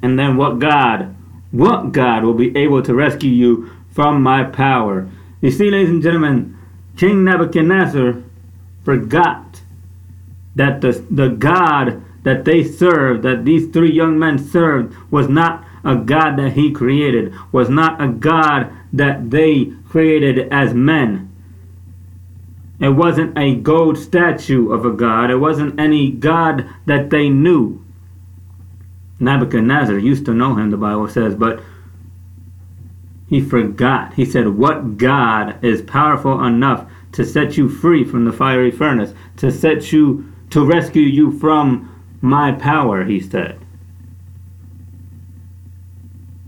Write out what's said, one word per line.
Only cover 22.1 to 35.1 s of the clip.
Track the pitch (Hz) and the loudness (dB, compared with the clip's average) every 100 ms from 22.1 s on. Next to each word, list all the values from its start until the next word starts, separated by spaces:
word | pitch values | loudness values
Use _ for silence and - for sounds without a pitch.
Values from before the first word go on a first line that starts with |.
| - - - - - - - | -20 -20 -20 -20 -20 -20 -4
It | 139 | 0
wasn't | 139 170 156 160 - | 2 2 2 -2 -2
a | 139 120 | -2 0
gold | 107 160 160 151 | 0 2 2 0
statue | - 175 170 - - 131 113 | -2 0 0 -2 -2 0 0
of | 120 120 | 0 -2
a | |
God. | 104 117 113 120 | -2 0 0 0
It | 127 | 0
wasn't | 151 147 147 147 | 0 -2 -4 -2
any | 151 151 135 | 0 2 0
God | 120 139 165 160 147 - - - | -2 0 0 0 -2 -6 -10 -2
that | 143 143 | -2 0
they | 151 147 | 0 2
knew. | 139 160 170 107 - - - - - - - - - - - - - - - | 2 4 2 0 -6 -18 -20 -20 -20 -20 -20 -20 -20 -20 -20 -20 -20 -20 -6
Nebuchadnezzar | 123 135 123 117 110 143 127 101 | -2 0 0 0 0 0 0 0
used | 110 139 143 | 0 -2 0
to | |
know | 117 127 113 | -2 0 0
him, | 107 | -2
the | 104 | -2
Bible | 107 104 104 | -2 -2 -4
says, | - 110 98 | -2 -2 0
but | 113 117 - - - - - - - - - - - - - - - - - | -2 -2 -12 -20 -20 -20 -20 -20 -20 -20 -20 -20 -20 -20 -20 -20 -20 -20 -4
he | 139 | -2
forgot. | 127 127 107 101 131 135 - - | 0 0 -2 0 0 0 -4 -4
He | 127 | -2
said, | 139 110 101 | 0 -2 2
"What | 135 156 135 104 | 0 0 -6 -2
God | 123 | 0